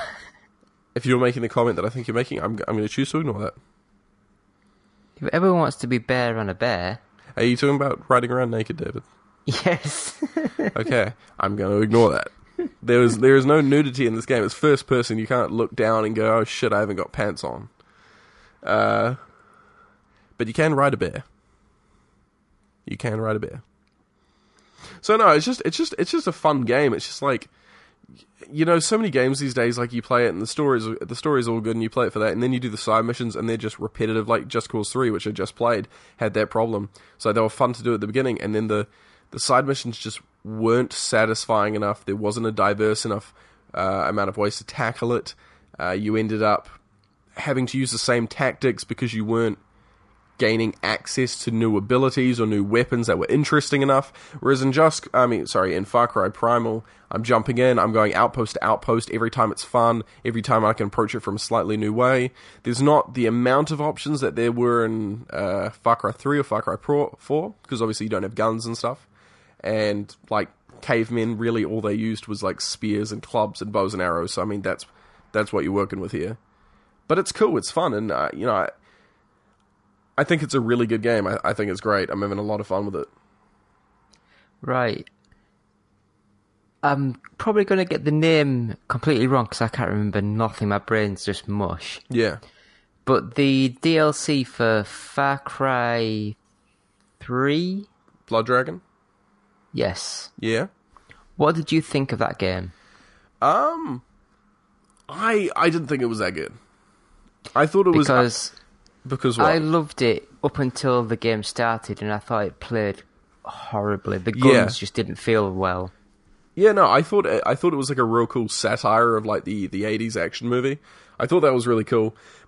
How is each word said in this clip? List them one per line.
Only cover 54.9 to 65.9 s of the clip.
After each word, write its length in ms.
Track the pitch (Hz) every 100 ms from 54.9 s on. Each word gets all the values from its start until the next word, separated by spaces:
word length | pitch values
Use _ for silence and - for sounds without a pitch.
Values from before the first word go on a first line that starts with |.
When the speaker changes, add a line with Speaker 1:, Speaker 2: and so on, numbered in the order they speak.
| - -
Speaker 2:
I 120 | 131 123
mean, 200 | 110 -
sorry, 280 | 98 92 85
in 80 |
Far 240 | 101 120 120
Cry 200 | 110 95
Primal, 560 | - 117 120 113 110 - - -
I'm 120 | 104
jumping 360 | 113 117 110 120
in, 200 | 127 120
I'm 140 | 101
going 220 | 110 107
outpost 400 | - 113 131 110
to 100 | -
outpost 480 | 104 110 - 113 -
every 180 | 110 113
time 220 | 127 110
it's 100 | -
fun, 400 | - 123 117 117 104 -
every 180 | - 113
time 220 | 107 113
I 80 | 107
can 160 | 110 104
approach 260 | - 107
it 60 | -
from 160 | - 101
a 20 |
slightly 380 | - 117 90 107
new 160 | 107
way. 400 | 110 123 131 127 - - -
There's 180 | - 120
not 320 | 143 151 -
the 120 | 127 113
amount 440 | 120 127 135 151
of 100 | 151
options 400 | 151 - 143 147
that 120 | 123
there 160 | 80 120
were 340 | 120 120 117
in, 420 | 113 110 104 110 -
uh, 400 | 71 98 98 98
Far 260 | - 117